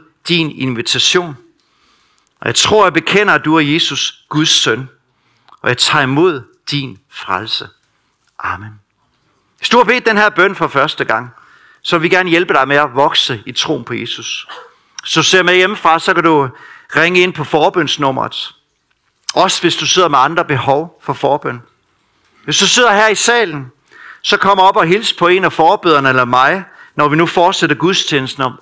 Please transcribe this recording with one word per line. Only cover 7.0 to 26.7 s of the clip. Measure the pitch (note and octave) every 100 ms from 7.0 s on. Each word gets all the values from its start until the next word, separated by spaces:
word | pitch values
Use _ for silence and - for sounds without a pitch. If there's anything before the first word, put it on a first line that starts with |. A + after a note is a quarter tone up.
| _
frelse. | - - F#2 A2 - G#2 _ _ _ _ _ _ -
Amen. | F2+ F2+ G#2+ G#2 _ _ _ _ _ _ _ _
Hvis | -
du | A#3+
har |
bedt | G#3+ B3 A#3
den | G#3
her | G#3+
bøn | F#3 G3
for | F3+ D#3
første | C#3 C#3 -
gang, | C3 A2 A#2+ - _ _ _ _
så | - F3
vil |
vi | F3 F3+
gerne | F#3
hjælpe | E3+ F#3
dig | D3+ C3
med | C#3+
at | D3
vokse | B2 C#3+ - - A2+ G#2+
i |
troen | A#2+ - C#3
på | A#2
Jesus. | A#2 A2+ - A2+ - - - - _ _ -
Så | - F3
ser | - F#3+
med | F3 F3+
hjemmefra, | F#3 G#3+ E3 E3
så | -
kan | F3
du | E3 D3+ C3 - - - _ D3
ringe | E3+ F3+
ind | F3+
på | D#3
forbønsnummeret. | C#3+ D#3+ E3+ F3+ C#3+ - C#3 B2+ A2 - - - _ _ _ _ _ _ -
Også | - F#3+ -
hvis | F3 -
du | D#3
sidder | F3+ E3+
med | C#3+
andre | C3+ E3+
behov | D#3 C3 B2+ C#3 E3+ -
for | -
forbøn. | C3 C#3 D3 C3+ A#2+ - _ _ _ _ _ _ _
Hvis | - D3
du | F#3+
sidder | B3 A#3+
her | G3+ A3
i |
salen, | G3 - A#3+ G3+ D3+ B2+ _ _ - - -
så | - G3+
kom | F#3+ G3
op | F#3+ G3+
og | E3
hils | G3 A3
på | - F3
en | F#3
af | E3+
forbederne | - E3 G#3 F#3 D3 C3+
eller | C3
mig, | B2 B2 C3+ F#3+ F3+